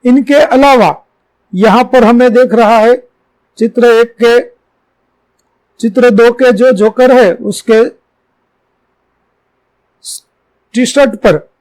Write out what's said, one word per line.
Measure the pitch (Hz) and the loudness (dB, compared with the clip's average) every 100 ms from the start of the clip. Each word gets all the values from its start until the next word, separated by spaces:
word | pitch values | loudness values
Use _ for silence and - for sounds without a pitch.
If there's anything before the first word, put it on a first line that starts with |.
| 247 | 0
इनके | 254 240 | -2 0
अलावा | 285 294 254 277 262 185 - _ _ _ _ _ 185 | 0 0 0 2 2 0 -4 _ _ _ _ _ -2
यहाँ | 214 208 | 0 0
पर | 254 254 | 0 0
हमें | 233 240 247 | 2 2 2
देख | 233 254 | 2 0
रहा | 220 220 226 | 0 0 2
है | 220 247 _ _ _ _ _ - | 0 -2 _ _ _ _ _ -8
चित्र | 226 233 240 | -6 0 0
एक | 226 233 _ | 2 0 _
के, | 233 240 - _ _ _ _ _ _ _ _ _ _ _ _ _ | 0 0 -2 _ _ _ _ _ _ _ _ _ _ _ _ _
चित्र | 226 202 247 | -6 0 0
दो | 202 233 | 2 0
के | 240 254 | 0 -2
जो | 202 254 | 0 0
जोकर | 202 214 214 254 | 0 -2 0 0
है | 254 214 | 2 0
उसके | - 208 202 - 220 247 - _ _ _ _ _ _ _ _ _ _ _ _ _ _ _ _ _ _ _ _ - - _ _ _ _ _ | -2 -10 -12 -2 -2 -2 -6 _ _ _ _ _ _ _ _ _ _ _ _ _ _ _ _ _ _ _ _ -20 -20 _ _ _ _ _
टी | 226 247 | -6 -4
शर्ट | 277 269 208 | 0 -2 0
पर | 233 151 - _ | -2 -2 -6 _